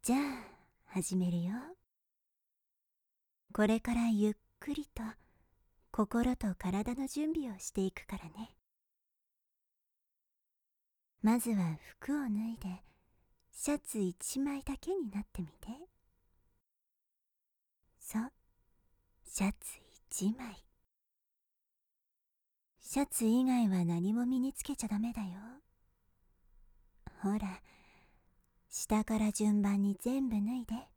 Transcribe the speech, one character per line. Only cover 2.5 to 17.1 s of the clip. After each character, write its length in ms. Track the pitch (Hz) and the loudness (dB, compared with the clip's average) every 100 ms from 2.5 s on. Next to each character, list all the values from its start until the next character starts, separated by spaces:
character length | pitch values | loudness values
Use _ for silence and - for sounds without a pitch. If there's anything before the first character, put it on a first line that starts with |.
| _ _ _ _ _ _ _ _ _ _ | _ _ _ _ _ _ _ _ _ _
こ 140 | 208 208 | 2 4
れ 120 | 220 | 4
か 140 | 240 | 2
ら 160 | 233 233 | 2 4
ゆ 220 | 214 208 | 4 2
っ 20 | 214 _ _ | 0 _ _
く 140 | - | -6
り 140 | 285 294 | -6 -6
と 160 | - 220 - _ _ _ _ _ _ _ | -8 -10 -10 _ _ _ _ _ _ _
心 440 | - 208 233 254 247 | 0 2 4 2 2
と 200 | 214 180 | -2 -2
体 400 | 185 190 214 247 | 0 0 0 -2
の 100 | 269 | -4
準 300 | 294 311 320 | -2 0 0
備 200 | 262 190 | -4 -6
を 40 | |
し 120 | - | -6
て 100 | - | -2
い 100 | 190 | -2
く 160 | - - | -2 -10
か 100 | 196 | -10
ら 60 | 165 | -10
ね。 260 | 180 226 - _ _ _ _ _ _ _ _ _ _ _ _ _ _ _ _ _ _ _ _ _ _ _ _ _ _ | -14 -16 -16 _ _ _ _ _ _ _ _ _ _ _ _ _ _ _ _ _ _ _ _ _ _ _ _ _ _
ま 160 | 214 240 | 4 4
ず 140 | 233 | 4
は 260 | 208 175 151 - - | 2 2 -2 -10 -14
服 140 | - | -4
を 80 | 294 | -2
脱 60 | 269 | 0
い 280 | 208 226 226 | -2 -2 -6
で、 260 | 196 180 - _ _ _ _ _ _ | -8 -10 -14 _ _ _ _ _ _
シ 220 | - - | -6 -2
ャ 60 | 294 | -2
ツ 200 | - 220 | -2 0
一 400 | 185 180 - 262 | 0 0 -6 -2
枚 240 | 277 277 | -2 -2
だ 120 | - 269 | -6 -6
け 180 | - 381 | -2 -2
に 160 | 247 | -2
な 100 | 202 | -4
っ 40 | 208 | -6
て 120 | - | -8
み 60 | 165 | -8
て。 180 | - - 254 349 _ _ _ _ _ _ _ _ _ _ _ _ | -10 -12 -12 -14 _ _ _ _ _ _ _ _ _ _ _ _